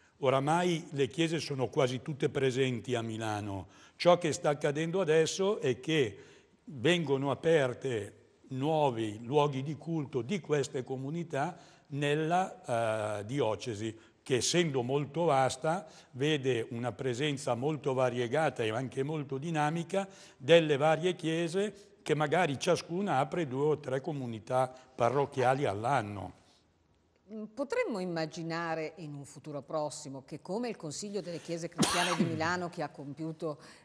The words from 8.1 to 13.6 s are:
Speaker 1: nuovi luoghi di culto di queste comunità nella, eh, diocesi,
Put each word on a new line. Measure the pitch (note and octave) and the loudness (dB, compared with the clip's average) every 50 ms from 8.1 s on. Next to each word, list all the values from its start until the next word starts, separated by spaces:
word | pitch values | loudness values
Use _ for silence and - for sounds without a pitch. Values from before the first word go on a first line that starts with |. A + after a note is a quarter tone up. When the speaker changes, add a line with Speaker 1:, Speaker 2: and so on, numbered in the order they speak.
| - - _ _ _ _ - - | -10 -18 _ _ _ _ -14 -10
Speaker 1:
nuovi | C3 C3 C3+ D#3 D#3+ D#3 D3 C#3 A#2 A2+ A2+ G#2+ G#2 A2 A#2+ | -6 -4 -2 0 2 2 2 2 2 0 -2 -4 -4 -8 -8
luoghi | A#2 C#3 D3 C#3+ C#3+ A#2+ C3 C3 | 0 2 2 2 2 0 -2 -4
di | D#3 D3 | -6 -8
culto | - - E3 E3 D#3+ C#3 A#2 - B2+ | -8 -6 -4 -4 -4 -4 -2 -4 -4
di | A#2 B2+ G#3 F3+ | -2 -2 -4 -4
queste | - - D3 C#3+ B2+ - - C3+ B2+ | -2 0 0 0 0 0 -4 -6 -6
comunità | - C3 B2+ C3 C#3 D#3 E3+ E3+ E3+ D#3+ C3+ D3 F3 F3 - - - - - _ - | -6 -6 -6 -6 -6 -6 -6 -6 -4 -4 -4 -4 -4 -6 -10 -16 -20 -20 -20 _ -10
nella, | C#3+ C#3 D3 C#3+ D3 D#3 D#3+ D#3 F3 F3+ F#3+ - - - - - A#2+ A#2 A#2 A2 A2 A2 G#2+ G#2+ G#2 G#2 | -4 -2 0 2 2 2 2 2 2 2 0 0 -4 -10 -6 -2 0 0 2 0 0 0 -2 -2 -4 -4
eh, | G#2 | -6
diocesi, | G#2+ C3+ C#3+ B2 A2 G#2 - | -4 -2 0 2 2 0 -2